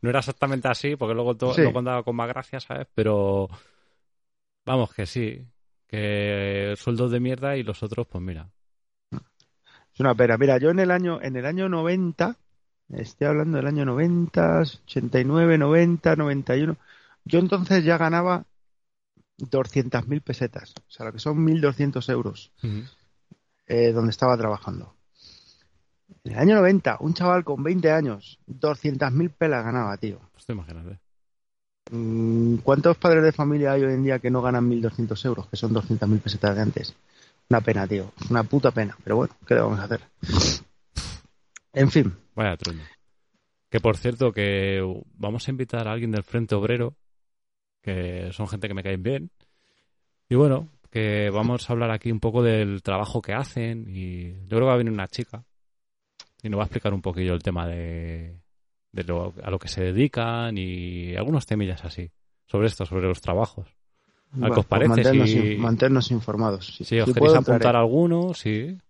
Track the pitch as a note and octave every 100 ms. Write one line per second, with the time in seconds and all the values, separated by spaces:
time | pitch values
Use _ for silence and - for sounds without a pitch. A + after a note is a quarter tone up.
0 | A#2 B2+ C3 C3 C#3 C3+ C3 A#2+ C#3+ C#3+
1 | A2 A2+ A#2+ A2+ B2+ B2+ D3 B2 B2 B2
2 | A#2+ A#2 A#2 B2 - C3+ - C3+ C3+ -
3 | G#2+ G#2 G2 G2 G2 F#2 _ _ _ _
4 | _ _ _ _ _ _ - C3 A2+ -
5 | G2 B2 A2 A2+ B2 _ _ _ _ G#2+
6 | G#2 G#2 G#2 G2+ G2 G2 G2+ G2+ - A#2
7 | B2 A#2+ B2 B2+ C3+ C#3 A2 F#2+ A2 G#2+
8 | A#2 F#2 F2+ E2 E2+ _ _ _ _ _
9 | _ - - _ _ _ _ _ _ _
10 | C3+ A#2 B2 A2+ C3+ B2+ D3 F3 F#3 F3+
11 | F3+ E3 C#3+ B2+ C3 F3 F#3+ E3+ D#3+ F#3
12 | F3+ E3 F3 A#3+ _ _ _ _ _ -
13 | B2+ - C#3+ D3+ D#3 D3+ C3+ D3 C#3 B2
14 | E3 F3 E3+ - E3+ E3 D#3+ - _ -
15 | A#2+ C3 B2+ D#3 E3+ D#3+ C#3+ D#3+ E3+ E3+
16 | E3 D#3 D3 C#3 C3 B2+ D#3 D#3+ _ -
17 | _ _ - E3+ F3+ F#3+ F3+ F#3+ D#3+ E3+
18 | E3 E3+ F3+ F3+ - _ _ _ _ _
19 | _ _ _ _ C3 C3+ B2+ - B2+ B2
20 | A2+ C#3+ - B2+ A#2+ - - - _ -
21 | A2+ A2 D3+ D3+ D#3+ D#3+ D3 C3+ C#3+ C3
22 | A#2+ B2 A2+ D#2+ - _ A#2 G#2 B2+ _
23 | _ _ _ - _ _ _ A#2+ A#2 A#2
24 | A#2 G#2 C3 B2 A2+ G#2 - F2+ - _
25 | _ _ - - _ _ _ _ _ _
26 | _ - B2 A2 D#3+ G#3+ F3+ G3 C#3+ A2
27 | D#3 F3 F3+ F3+ D#3+ C#3 C#3+ F#3 E3 D#3
28 | D3 G2+ - - _ B2+ D3+ D3 D3+ C3+
29 | C#3+ B2+ E3+ - D#3+ C3 A2+ B2 A2 G2+
30 | A2 F#2+ - _ - A2 E2 E2 E2+ F#2
31 | _ _ _ _ _ _ _ _ - A#2
32 | A2+ A2+ A2+ A2+ A#2 A#2 - C3+ E3+ E3
33 | F3+ D#3+ D#3 D3+ C#3+ D3 C#3+ C#3 C3+ C3
34 | C3+ B2+ B2 B2+ B2 B2 A#2+ A#2 A2+ -
35 | A2+ A2 C3 A#2+ - A2 A#2 A2+ F#2+ A2
36 | G#2 G#2+ G2+ G#2 G#2 G2+ G#2+ C#3 - -
37 | _ _ _ _ _ A#2+ A2+ G#2 F#2+ G#2
38 | F#2+ - - A#2+ A2 C#3+ B2 A#2 G#2+ -
39 | - G#2+ B2+ - - A#2+ G#2+ G#2+ G2 A2+
40 | - _ - - D2+ D2 - _ _ -
41 | - - _ _ _ - _ - C3+ E3
42 | A#2 F2+ _ - G#2+ E2+ E2+ E2+ D2 _
43 | _ _ _ _ _ _ _ A2+ A2+ G2+
44 | A#2+ A#2+ B2+ G#2 G2+ G2 G2 G2 F#2+ F#2
45 | - _ G#2 A2+ - C3 B2+ A#2+ A2 A2+
46 | A#2 G#2+ G2 A#2+ A2+ G#2 G#2+ A#2+ A#2+ C#3+
47 | _ _ _ _ _ _ _ _ - F#2
48 | F2+ F2+ F2+ F#2 G#2+ G#2 G#2 F#2+ F#2+ F#2+
49 | F#2 C#3 E3 _ _ _ _ _ _ _
50 | _ _ _ B2 D3 C3 D#3+ _ _ A2+
51 | G#2+ G#2 G#2 G2+ A2+ B2 - A#2+ A#2 A2
52 | A#2 A2+ A2+ A2+ A#2+ A2 G#2 G2 F#2+ F#2+
53 | G#2+ A#2+ G#2 G#2+ C3+ - A#2 A#2 A2 F#2+
54 | F#2 F2+ F2 F#2 F#2+ A2 C3 B2 A2+ A2
55 | F#2+ - A#2+ A#2 - _ _ _ _ _
56 | _ _ - _ G#2+ G2+ G#2 - G#2+ G2
57 | F#2 F2 F#2 F2 D#2+ F2 E2+ E2+ E2+ E2+
58 | E2 E2 E2 E2+ _ _ _ _ _ -
59 | F2 E2+ F2+ - - F#2 - - F#2 F#2
60 | C#3 - A#2 A#2 A#2 G#2 F#2 F2+ F2 F2+
61 | E2+ F2+ A2 D#3 - G#2+ G2+ F2+ E2+ -
62 | D#2+ _ _ _ _ G2+ A2 G2+ F#2 F#2
63 | F#2 F2+ - F2+ A2+ - F#2+ _ _ _
64 | _ _ _ C3+ A#2 A#2+ G#2 G#2 B2 A#2
65 | A#2 C3+ A#2+ A2 G#2+ G#2 A#2 A2+ C3 C3+
66 | A#2 A#2+ A2 G#2 A2 G2 F#2 - - A2+
67 | A2 B2 D3+ D#3 - A#2 A#2+ A#2+ A#2 C3+
68 | E3+ E3+ F3+ E3+ A2 G#2+ C3+ F#3 _